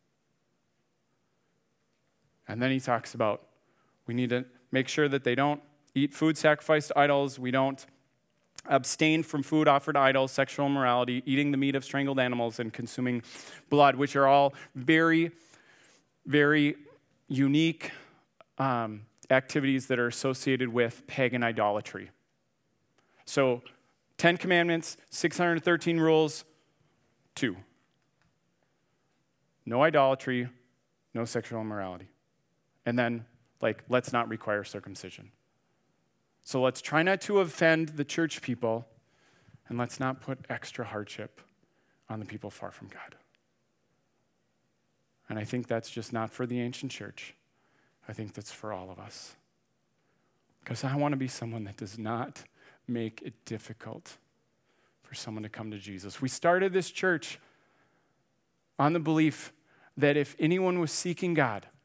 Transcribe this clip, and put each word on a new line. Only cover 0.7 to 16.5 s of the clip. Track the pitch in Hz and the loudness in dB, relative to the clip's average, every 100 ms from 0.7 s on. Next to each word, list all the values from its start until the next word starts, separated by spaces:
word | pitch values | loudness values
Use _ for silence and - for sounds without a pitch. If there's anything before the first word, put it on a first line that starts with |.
| _ _ _ _ _ _ _ _ _ _ _ _ _ _ _ _ _ - | _ _ _ _ _ _ _ _ _ _ _ _ _ _ _ _ _ -10
And | 107 | -2
then | 127 | 0
he | 131 | 0
talks | 127 117 - | 0 -2 -2
about | 117 110 - - _ _ _ _ _ - | -2 0 -2 -8 _ _ _ _ _ -6
we | |
need | 120 123 | -2 0
to | 123 131 _ _ | 0 -4 _ _
make | 131 127 | -2 0
sure | - 147 | 0 2
that | 135 | 2
they | 127 | 0
don't | 120 143 147 - _ _ | 2 0 -2 -8 _ _
eat | 135 143 | -2 -2
food | - 156 156 | 2 0 4
sacrificed | 156 147 - 151 143 | 4 4 4 2 2
to | 147 | 4
idols. | 143 143 139 123 | 4 4 0 -4
We | 127 | -2
don't | 131 135 135 - _ _ _ _ _ _ - - | 0 0 -2 -14 _ _ _ _ _ _ -14 0
abstain | 139 123 - 156 160 | 2 2 2 4 2
from | 156 151 | 0 -4
food | 135 156 151 | 0 4 6
offered | 139 - | 4 4
to | 143 | 4
idols, | 135 135 131 | 4 4 2
sexual | - 135 - 143 | 0 0 0 0
immorality, | 139 127 123 123 123 139 | 2 4 4 2 -2 0
eating | 135 143 | 2 2
the | 139 | 2
meat | 139 135 | 0 0
of | |
strangled | 131 139 139 135 | -2 -2 0 2
animals, | 127 120 117 110 | 0 0 -2 -4
and | 113 | -6
consuming | - 117 - 127 120 - - - - - | -8 -8 -4 -2 -2 -6 -12 -12 -16 0
blood, | 147 143 127 | 6 6 6
which | 143 143 | 0 4
are | 135 | 6
all | 143 139 - - | 6 4 0 -14
very | 131 127 160 165 160 165 - - - _ _ - - _ _ - | -4 2 4 6 4 2 -4 -20 -20 _ _ -20 -20 _ _ 0
very | 147 143 | 4 6